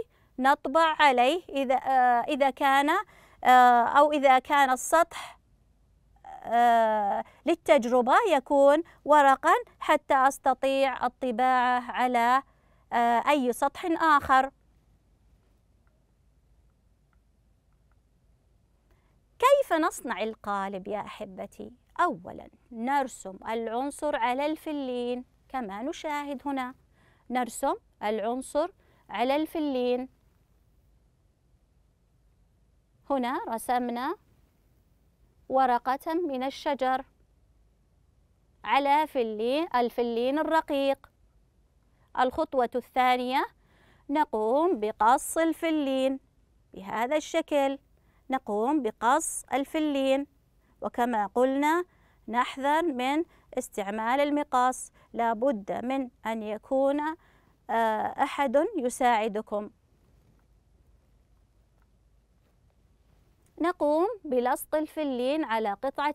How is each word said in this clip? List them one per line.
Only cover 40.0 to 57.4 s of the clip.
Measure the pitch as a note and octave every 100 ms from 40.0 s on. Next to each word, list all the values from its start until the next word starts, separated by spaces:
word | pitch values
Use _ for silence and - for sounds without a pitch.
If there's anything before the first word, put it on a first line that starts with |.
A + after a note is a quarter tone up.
| A#3+ A3+ B3 D4
الرقيق. | D4+ D#4+ - C#4 C#4 C4+ - _ _ _ _ _ _ _ _ _ _ -
الخطوة | B3+ D#4+ D#4 C4 A#3 B3
الثانية، | - C4 B3+ B3+ B3 C4+ A4+ _ _ _ _ _ -
نقوم | D4 D4 A3 G#3+ C#4 F4 B3
بقص | G#3 - A3 C#4 - D#4+
الفلين | E4 D4+ E4 D#4 C4+ C4 C4 C4+ _ _ _ _ _
بهذا | F#3 G3 G#3+ B3 D4+
الشكل، | - E4 - D4 C#4 C#4 _ _ _ _ -
نقوم | C4 - G3+ A#3+ D4+
بقص | A3 - A3+ D4 - - -
الفلين، | C4+ C#4 D#4+ D4+ C#4 C4+ C4+ C#4+ _ _ _ _ -
وكما | G#3 - B3 A3 G3
قلنا | A#3+ C4 C4+ D4+ E4+ F4+ _ _ _ -
نحذر | A#3+ C4 C4+ C#4 D#4
من | E4+ B3 B3+ D4+ E4+ _ - C4
استعمال | - - G3 G#3+ A3+ C4+
المقص، | D4 D4 D4 B3+ B3+ B3+ - _ _
لا | A3 A#3
بد | A3 C4+ G#3+ G3
من | F3 A#3+ C4+ B3 _ A3
أن | A3+
يكون، | G#3+ G#3+ - C4+ C#4 C#4+ D4+ E4 _ _